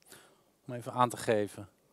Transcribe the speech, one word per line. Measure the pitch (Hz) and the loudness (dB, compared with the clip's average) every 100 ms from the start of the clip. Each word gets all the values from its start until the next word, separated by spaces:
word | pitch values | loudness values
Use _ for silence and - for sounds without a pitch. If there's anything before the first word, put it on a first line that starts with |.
| _ - - _ _ _ - | _ -20 -20 _ _ _ -12
Om | |
even | 123 117 | -10 -4
aan | 123 123 | 2 2
te | 107 | 2
geven | - 110 104 - 101 _ _ | 2 2 2 -4 -16 _ _